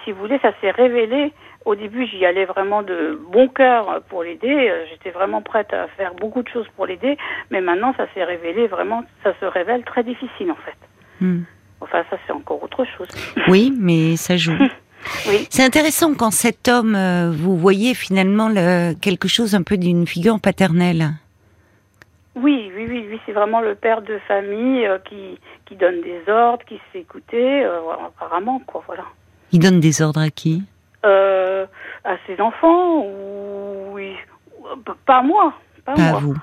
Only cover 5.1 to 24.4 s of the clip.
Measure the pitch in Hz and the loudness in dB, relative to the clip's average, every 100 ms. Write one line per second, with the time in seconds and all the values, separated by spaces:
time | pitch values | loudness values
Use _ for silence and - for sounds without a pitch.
5.1 | 175 202 214 208 220 208 196 170 - 185 | -4 -4 -4 -4 -4 -4 -6 -6 -6 -8
6.1 | 180 214 247 233 233 214 - 185 180 254 | -6 -6 -6 -6 -8 -8 -8 -8 -4 -4
7.1 | 285 - - - 190 180 175 247 254 - | -4 -6 -12 -6 -4 -2 0 0 -2 -6
8.1 | 196 175 175 170 196 226 180 185 226 240 | -4 -6 -4 -6 -2 -2 -2 -4 -4 -8
9.1 | _ 202 175 190 185 175 240 233 254 233 | _ -4 -2 -4 -4 -2 -2 -2 -4 -4
10.1 | 240 247 - 180 - - - _ _ _ | -6 -10 -8 -6 -6 -10 -18 _ _ _
11.1 | - 185 175 170 _ _ - - 175 170 | -4 -2 -2 -4 _ _ -18 -6 -4 -4
12.1 | 185 - 147 - 151 - - 254 - 180 | -8 -8 -10 -6 -8 -8 -6 -6 -6 -14
13.1 | - - - - 185 254 262 180 165 160 | -14 -10 -2 4 6 6 2 2 4 2
14.1 | 165 - 180 165 160 269 - _ - - | 0 0 0 0 2 2 0 _ -18 -12
15.1 | - - 403 - - 262 311 302 - 330 | -8 0 0 0 2 4 4 2 2 0
16.1 | 277 226 - 240 - - 247 220 202 185 | 2 0 2 0 0 2 2 2 2 2
17.1 | 175 170 156 180 180 190 190 247 226 - | 2 0 0 0 4 4 4 2 0 0
18.1 | 190 190 208 220 202 175 180 170 156 202 | 0 2 2 2 2 2 2 0 -2 -2
19.1 | 180 190 - 226 196 165 196 175 175 170 | -2 0 0 2 0 0 0 2 2 0
20.1 | 170 208 220 196 - 185 170 180 165 156 | 0 2 2 0 2 2 2 2 2 0
21.1 | 156 _ _ _ _ _ _ _ _ _ | -4 _ _ _ _ _ _ _ _ _
22.1 | _ _ 247 277 269 202 190 226 240 208 | _ _ -2 2 2 -2 -10 -8 -8 -8
23.1 | 220 - 208 208 226 220 202 226 220 208 | -12 -6 -2 0 2 0 -2 0 0 -2
24.1 | 208 - 202 | -8 -2 -2